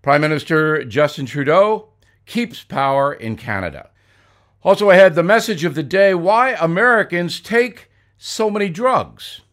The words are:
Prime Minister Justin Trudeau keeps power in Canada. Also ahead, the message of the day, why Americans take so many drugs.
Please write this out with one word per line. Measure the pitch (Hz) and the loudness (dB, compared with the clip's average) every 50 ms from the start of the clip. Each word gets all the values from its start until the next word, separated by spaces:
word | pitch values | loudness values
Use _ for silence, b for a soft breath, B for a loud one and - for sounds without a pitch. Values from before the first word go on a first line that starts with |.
Prime | _ 139 139 147 | _ 2 2 2
Minister | 151 156 156 143 151 - 165 156 156 156 156 151 135 | 2 0 -2 -4 -2 0 0 0 2 0 -2 -4 -4
Justin | 123 101 143 151 143 - - 139 | -4 0 0 0 0 -2 -8 -10
Trudeau | 113 107 147 139 143 156 185 202 214 220 214 214 _ _ _ _ _ _ _ _ | -8 -6 -4 -2 2 4 4 4 2 0 -4 -6 _ _ _ _ _ _ _ _
keeps | - - 226 240 - - - - | -8 -6 -6 -6 -6 -10 -20 -18
power | _ - 143 139 139 139 139 139 143 | _ -4 -4 -2 0 0 0 0 -2
in | - - - 113 110 | -4 -6 -8 -10 -10
Canada. | 110 - 120 104 95 92 85 71 67 - _ _ _ _ _ _ _ _ _ _ _ _ _ _ _ _ | -8 -8 -6 -6 -6 -6 -8 -10 -12 -20 _ _ _ _ _ _ _ _ _ _ _ _ _ _ _ _
Also | 180 196 196 208 202 | 0 2 4 4 6
ahead, | 185 185 190 185 156 | 8 8 8 6 6
the | 170 | 2
message | 165 175 214 226 220 - 208 151 | 2 2 2 2 0 -2 -6 -4
of | 160 170 135 | -4 -4 -4
the | 156 151 | -6 -6
day, | 131 180 190 196 196 | -2 0 2 2 2
why | 190 175 165 185 214 226 254 262 240 | 2 0 0 0 2 2 0 0 -2
Americans | 160 165 165 165 185 226 247 240 220 185 - 175 175 175 165 - - | -2 -2 -2 0 0 2 2 2 2 0 -2 -4 -4 -4 -6 -8 -12
take | _ - 220 233 240 247 - - - _ _ _ _ _ _ | _ -2 -2 -2 -2 -2 -6 -18 -20 _ _ _ _ _ _
so | _ - - - - 220 214 | _ -16 -14 -6 -4 -2 -2
many | 202 214 202 196 | -2 -2 -4 -4
drugs. | 156 180 240 262 254 160 95 67 - - - - - - _ _ | -4 -2 -2 0 0 0 -2 -4 -14 -20 -20 -20 -20 -20 _ _